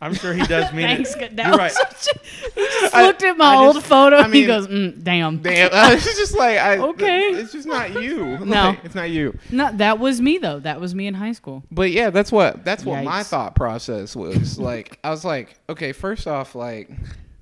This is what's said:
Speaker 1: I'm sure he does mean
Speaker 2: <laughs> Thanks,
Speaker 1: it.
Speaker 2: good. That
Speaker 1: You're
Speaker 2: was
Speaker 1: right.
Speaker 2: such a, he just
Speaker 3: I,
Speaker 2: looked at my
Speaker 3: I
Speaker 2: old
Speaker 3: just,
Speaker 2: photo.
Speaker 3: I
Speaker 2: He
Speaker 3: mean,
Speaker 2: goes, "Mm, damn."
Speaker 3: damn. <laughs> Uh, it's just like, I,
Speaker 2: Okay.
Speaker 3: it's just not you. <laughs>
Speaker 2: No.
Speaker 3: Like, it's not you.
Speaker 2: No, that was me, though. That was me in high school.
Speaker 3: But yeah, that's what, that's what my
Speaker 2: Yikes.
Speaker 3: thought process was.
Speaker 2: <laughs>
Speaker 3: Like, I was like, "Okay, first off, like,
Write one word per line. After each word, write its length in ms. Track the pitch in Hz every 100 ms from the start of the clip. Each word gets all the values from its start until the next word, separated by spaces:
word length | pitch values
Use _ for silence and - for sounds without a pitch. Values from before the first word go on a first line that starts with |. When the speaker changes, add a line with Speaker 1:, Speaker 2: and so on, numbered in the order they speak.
Speaker 1:
I'm 120 | 151
sure 200 | 190 180
he 100 | 175
does 300 | 180 165 165
mean 120 | 156 165
Speaker 2:
<laughs> 0 |
Thanks, 260 | 240 262 -
Speaker 1:
it. 40 |
Speaker 2:
good. 180 | 233 214
That 60 | -
Speaker 1:
You're 40 |
Speaker 2:
was 80 | 311
Speaker 1:
right. 120 | -
Speaker 2:
such 360 | - - - 554 587
a, 20 | - - 523 440
he 20 | 403 453
just 120 | 381 -
Speaker 3:
I, 100 | 370
Speaker 2:
looked 160 | 392
at 140 | 381 339
my 160 | 302
Speaker 3:
I 120 | 269 269
Speaker 2:
old 100 | 294
Speaker 3:
just, 120 | -
Speaker 2:
photo. 300 | 269 277 285
Speaker 3:
I 60 | 220
Speaker 2:
He 40 |
Speaker 3:
mean, 180 | 277 247
Speaker 2:
goes, 200 | 220 196
"Mm, 340 | 196 185 -
damn." 340 | 165 175 160 156
Speaker 3:
damn. 320 | 165 175 180
<laughs> 40 |
Uh, 180 | 185 247
it's 100 | 226 427 415
just 180 | 415 403
like, 200 | 247 208
I, 200 | 196 196
Speaker 2:
Okay. 500 | 269 339 403 359 403
Speaker 3:
it's 240 | 359 226
just 140 | 302 285
not 260 | 285 214 202
you. 360 | 240 302 156 131
<laughs> 80 | 202
Speaker 2:
No. 240 | 208 190
Speaker 3:
Like, 140 | 190
it's 120 | 170 190
not 140 | 170
you. 260 | 165 143 - -
Speaker 2:
No, 200 | 247 277
that 260 | 214 208 220
was 200 | 262 247
me, 200 | 254 359
though. 200 | 226 143
That 220 | 147 147
was 120 | 180
me 140 | 180 202
in 60 |
high 180 | 190 214
school. 300 | 233 - 135 -
Speaker 3:
But 200 | 165 185
yeah, 180 | 175 233
that's 220 | 185 202
what, 340 | 214 165 - -
that's 180 | 208
what 200 | - 147
my 180 | 139 180
Speaker 2:
Yikes. 60 | 208
Speaker 3:
thought 260 | 151 107 -
process 600 | 123 113 - 110 101 127
was. 420 | 85 95 110 -
Speaker 2:
<laughs> 0 |
Speaker 3:
Like, 400 | 123 120 - -
I 80 | 147
was 120 | 156
like, 320 | 175 143 107 _ -
"Okay, 240 | 160 147
first 340 | 131 190 214 -
off, 280 | 143 131 123
like, 340 | 120 110 - - - - - _